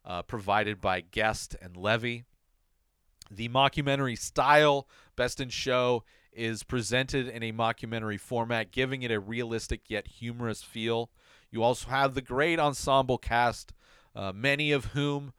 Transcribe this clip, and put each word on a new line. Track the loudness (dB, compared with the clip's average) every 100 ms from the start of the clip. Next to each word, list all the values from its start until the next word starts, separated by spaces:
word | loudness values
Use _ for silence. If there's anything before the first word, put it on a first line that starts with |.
| -10
uh, | -10
provided | -8 -6 2 2 2 0
by | 0 -2
Guest | -2 0 0 0 -6 -12
and | -14 -4
Levy. | 0 0 0 -8 -12 _ _ _ _ _ _ _ _ _ -16
The | -8 -2
mockumentary | 2 2 2 0 0 0 -4
style, | -4 2 6 8 8 4 -4 -20 _ -4
Best | -2 -2
in | -6
Show, | -4 0 2 2 0 -4 _ _
is | -6 -6 -6
presented | -4 -4 0 0 0 -2 -4
in | -6
a | -6
mockumentary | -2 -2 -2 -6 -6 -4 -6
format, | -4 -2 0 -2 -2
giving | -2 -2 -2
it | -2
a | -2
realistic | -2 -6 -4 -4 -4 -8 -6
yet | -8 -8
humorous | -10 -10 -6 -6 -6
feel. | -10 -4 -2 -2 -4 _ _ -20 _
You | 0
also | 2 2 -2
have | 2 2
the | 0
great | -4 0 2 4
ensemble | 2 0 4 4 4 0
cast, | 0 2 2 0 -10 -20 _ -20 _ -10
uh, | -10
many | -4 0 0 2
of | 0 0
whom | -2 -2 -2 -6